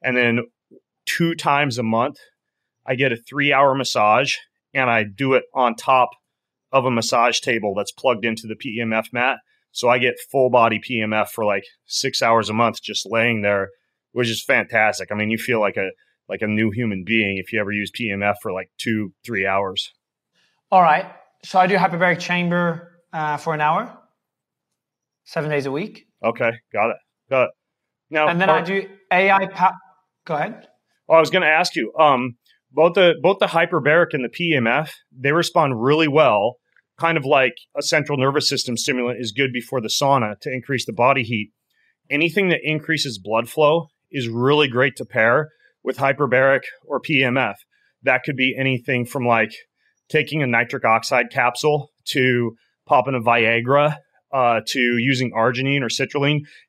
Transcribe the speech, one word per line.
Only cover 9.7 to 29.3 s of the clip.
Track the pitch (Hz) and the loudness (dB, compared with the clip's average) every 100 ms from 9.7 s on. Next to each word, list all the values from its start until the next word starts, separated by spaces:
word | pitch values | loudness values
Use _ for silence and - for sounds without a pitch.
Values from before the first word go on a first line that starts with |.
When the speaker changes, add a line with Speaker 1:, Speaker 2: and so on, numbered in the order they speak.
Speaker 1:
So | - 123 | -4 0
I | 123 | 2
get | 123 - - | 0 -2 -4
full | 143 127 | 0 2
body | 120 113 110 | 4 4 0
P | - 120 | -4 -6
E | |
M | 107 | -2
F | 107 101 | -2 -2
for, | - 107 | -2 -2
like, | 101 - _ - | -2 -6 _ -10
six | - 135 - | -6 -4 -2
hours | 120 113 104 | 2 2 2
a | |
month | 110 117 107 | 0 0 -2
just | - 104 98 | -8 -10 -4
laying | 113 117 113 | -2 0 0
there, | 101 101 98 - _ _ _ | 0 -2 -4 -10 _ _ _
which | 120 120 | -4 -4
is | 113 | -4
fantastic. | - 127 98 113 107 - 95 | 0 0 0 0 0 0 -6
I | |
mean, | 104 107 | -4 -2
you | 113 | -4
feel | - 117 | -2 0
like | 101 104 | 0 -2
a, | 95 - _ _ - | -6 -8 _ _ -12
like | 95 | -8
a | 107 | -4
new | 107 110 | 0 -2
human | 104 117 98 | -2 -4 -6
being | 90 113 101 98 | -2 -2 -2 -4
if | 92 | -6
you | 110 | -6
ever | 101 | -4
use | 104 98 | -6 -8
P | - 113 | -8 -6
E | |
M | 98 | -2
F | 104 101 | -2 -2
for, | 110 | -4
like, | 92 92 - | -8 -10 -10
two, | 127 107 101 - | -4 -4 -4 -12
three | - 104 95 | -10 -4 -2
hours. | 98 98 92 - _ _ _ _ _ _ _ - | -2 -2 -6 -10 _ _ _ _ _ _ _ 0
Speaker 2:
All | 190 | 4
right. | 170 156 190 - _ _ | 4 2 -2 -14 _ _
So | - 196 | -4 2
I | 185 | 2
do | 202 | 2
hyperbaric | 185 170 180 175 | 0 0 0 0
chamber, | - 175 175 175 175 165 - _ _ | -2 -2 0 0 0 -4 -10 _ _
uh, | 160 151 147 | -6 -4 -4
for | 165 | -4
an | 151 | -2
hour, | 151 175 240 - _ _ _ _ _ _ _ _ _ _ _ _ | 0 0 -2 -12 _ _ _ _ _ _ _ _ _ _ _ _
seven | - 165 151 | -12 -6 -4
days | 147 135 | -2 -2
a | |
week. | 139 208 - _ _ | -4 -6 -12 _ _
Speaker 1:
Okay. | 113 117 117 113 _ | -4 -2 -2 -4 _
Got | 107 113 | -2 -2
it. | 104 _ _ - | -4 _ _ -4
Got | 131 | 0
it. | 120 - _ _ _ _ - | 0 -2 _ _ _ _ -6
Now, | 151 151 | 0 0
Speaker 2:
And | 170 | 2
then | 196 | 2
I | 208 | 2
Speaker 1:
Mar- | |
Speaker 2:
do | 170 196 190 - - | 0 -4 -6 -10 -2
A | 180 190 | 2 4